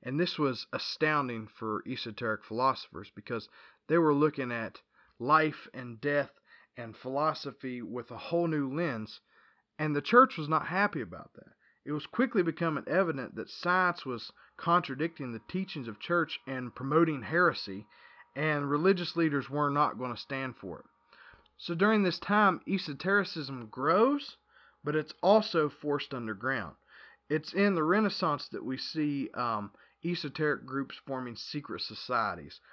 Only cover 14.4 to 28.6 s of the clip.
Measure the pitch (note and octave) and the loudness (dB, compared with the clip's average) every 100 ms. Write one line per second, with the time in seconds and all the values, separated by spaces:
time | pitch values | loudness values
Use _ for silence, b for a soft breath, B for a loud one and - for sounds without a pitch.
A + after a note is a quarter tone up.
14.4 | b - E3+ F3 E3+ C3 D#3+ - C3 A2+ | b -6 2 2 2 -2 -4 -4 -8 -8
15.4 | - F3+ F#3+ D3+ A2+ G#2 - F3 D#3 - | -6 -6 -4 -6 -8 -10 0 0 0 -4
16.4 | - C3 B2 - C3+ D#3 D#3+ C#3+ G2+ E3 | -8 -8 -8 -6 2 4 4 2 0 4
17.4 | F3 - - G2 - B B B B C3+ | 4 2 -6 -10 -12 B B B B -2
18.4 | D#3 D3 C#3+ D3 F#3 F#3 E3+ E3 D#3+ C#3+ | 0 0 2 4 4 4 0 2 2 2
19.4 | C3+ C#3+ D3 C#3+ C#3 G#2+ B2+ A2+ - C3+ | 0 0 2 4 2 0 -6 -6 -6 -6
20.4 | C3 A#2 F#2+ E2 - _ _ B B B | -6 -8 -10 -12 -16 _ _ B B B
21.4 | B - - E3 G#3 G#3+ F#3 - - G#3 | B -14 -6 2 4 6 4 0 0 4
22.4 | G3+ E3+ - F#3 - C3+ F3+ G3+ F#3+ E3 | 4 2 0 -2 -2 -4 2 2 0 -6
23.4 | C3+ C3 A2 B2 C#3+ F#3 B3+ C#4+ - - | -8 -8 -10 -2 2 4 4 2 -4 -18
24.4 | b b b b D3 D#3 D3+ - F#3 G#3+ | b b b b -2 -2 -4 0 6 6
25.4 | G#3 E3 D3+ - D3+ C#3+ - C3 A2+ G2+ | 6 2 2 -2 -2 -2 -2 -6 -6 -4
26.4 | B2 B2+ D#2+ - B B B B _ D3+ | -2 -2 -6 -12 B B B B _ -2
27.4 | D#3 F#3+ G3+ F3 D#3 G3+ G#3 - E3+ C#3+ | 0 2 4 4 4 4 2 0 -2 -2
28.4 | - - | -6 -8